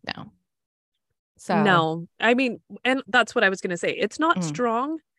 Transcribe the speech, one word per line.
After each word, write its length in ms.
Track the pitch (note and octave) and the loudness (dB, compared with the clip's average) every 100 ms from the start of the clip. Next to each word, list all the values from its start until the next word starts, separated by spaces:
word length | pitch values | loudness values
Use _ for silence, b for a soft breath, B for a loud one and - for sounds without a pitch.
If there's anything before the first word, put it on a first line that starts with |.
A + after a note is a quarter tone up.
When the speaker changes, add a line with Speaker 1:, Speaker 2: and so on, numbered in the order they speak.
| - - | -12 -12
Speaker 1:
No. 140 | - _ _ _ _ _ _ _ _ _ _ _ | -14 _ _ _ _ _ _ _ _ _ _ _
Speaker 2:
So 260 | - G3 | -2 2
Speaker 3:
No, 440 | G3+ F3 D#3+ E3 E3+ - | 4 4 4 -2 -8 -2
I 140 | A3+ | 2
mean, 260 | B3 B3+ E3 - G3 | 2 0 -4 -14 -6
and 180 | B3 C4 - | -2 -2 0
that's 260 | B3 A3 | 0 2
what 100 | A#3+ | 2
I 40 | G3 | 0
was 120 | F#3+ | 0
gonna 160 | F#3+ F3 | -4 -4
say. 140 | F3 | -4
It's 280 | - G#3+ - | -2 -4 0
not 180 | D#4+ F#3 | 0 0
Speaker 1:
Mm. 60 | |
Speaker 3:
strong, 540 | E3 D3+ A#3+ A3+ C#4+ D#4+ _ | -2 -2 -2 -2 -4 -8 _